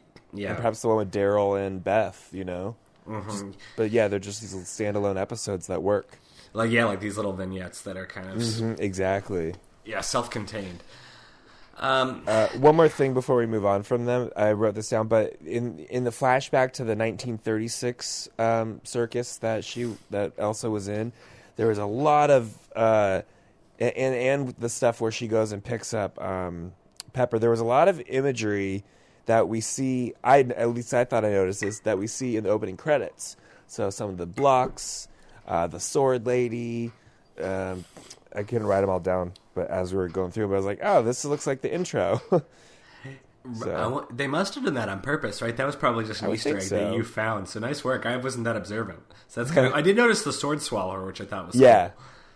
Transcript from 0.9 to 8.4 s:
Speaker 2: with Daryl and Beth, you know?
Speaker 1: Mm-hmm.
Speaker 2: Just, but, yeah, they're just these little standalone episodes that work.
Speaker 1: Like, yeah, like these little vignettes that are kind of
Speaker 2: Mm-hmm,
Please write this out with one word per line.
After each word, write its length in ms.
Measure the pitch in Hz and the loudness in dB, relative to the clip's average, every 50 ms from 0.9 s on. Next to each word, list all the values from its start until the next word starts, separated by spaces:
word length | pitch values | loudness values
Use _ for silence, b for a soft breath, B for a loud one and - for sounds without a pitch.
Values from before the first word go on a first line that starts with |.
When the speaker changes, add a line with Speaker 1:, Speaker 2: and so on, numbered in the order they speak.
| 110 110 | 2 2
Speaker 2:
with 140 | 104 95 | 2 0
Daryl 460 | 95 104 98 98 104 104 101 101 101 98 98 | 0 2 2 4 4 4 4 2 2 0 -2
and 160 | 98 95 95 | -2 -4 -4
Beth, 460 | 87 95 98 110 107 92 - - - - - | -2 2 2 2 2 0 -4 -12 -20 -14 -12
you 100 | 95 95 | -10 -8
know? 320 | 92 90 87 92 104 117 - _ _ _ _ _ - | -6 -6 -6 -6 -8 -10 -12 _ _ _ _ _ -12
Speaker 1:
Mm-hmm. 220 | 107 107 95 104 | -10 -10 -8 -8
Speaker 2:
Just, 160 | 104 101 101 98 95 B B B B | -8 -8 -8 -10 -14 B B B B
but, 160 | - 113 107 | -2 -2 0
yeah, 160 | 110 117 107 101 | 2 2 2 2
they're 120 | 101 101 | 2 -2
just 200 | 92 101 101 107 | -4 -6 -10 -10
these 120 | 110 95 98 | -12 -12 -12
little 120 | 95 90 | -12 -12
standalone 540 | - - - 107 104 101 104 101 101 98 95 | -12 -8 -4 -4 -2 -2 0 0 0 0 -2
episodes 480 | 98 - 120 110 - - 98 90 - - | -4 -4 -6 -8 -6 -6 -6 -6 -6 -6
that 140 | 92 82 80 | -6 -2 0
work. 360 | 98 104 98 - - - B B B B B B B B | 0 0 0 -2 -6 -18 B B B B B B B B
Speaker 1:
Like, 160 | 107 113 113 | -2 0 2
yeah, 140 | 117 117 117 | 4 4 4
like 140 | 110 101 92 | 2 0 -2
these 180 | 104 104 95 107 | -6 -6 -4 -4
little 160 | 104 101 95 | -4 -4 -4
vignettes 480 | 92 95 92 95 92 90 87 - - | -6 -6 -8 -8 -8 -10 -12 -14 -14
that 160 | - 101 92 95 | -12 -12 -10 -10
are 80 | 95 | -12
kind 240 | - - 101 92 95 | -12 -12 -14 -12 -10
of 80 | 95 | -6
Speaker 2:
Mm-hmm, 440 | 107 | -4